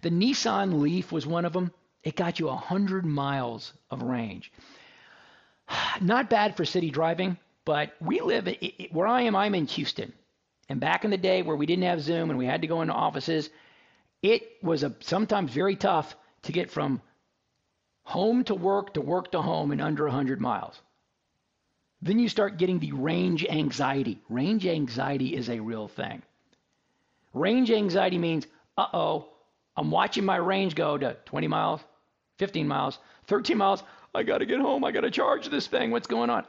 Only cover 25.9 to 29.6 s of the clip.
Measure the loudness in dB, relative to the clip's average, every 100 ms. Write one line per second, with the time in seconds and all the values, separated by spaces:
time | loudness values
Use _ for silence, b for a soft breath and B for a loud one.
25.9 | -8 -8 -10 -16 _ _ _ _ _ _
26.9 | _ _ _ _ -2 2 4 4 4 4
27.9 | 2 2 2 2 0 -4 b b -2 -2
28.9 | 0 -2 -2 -6 -20 _ _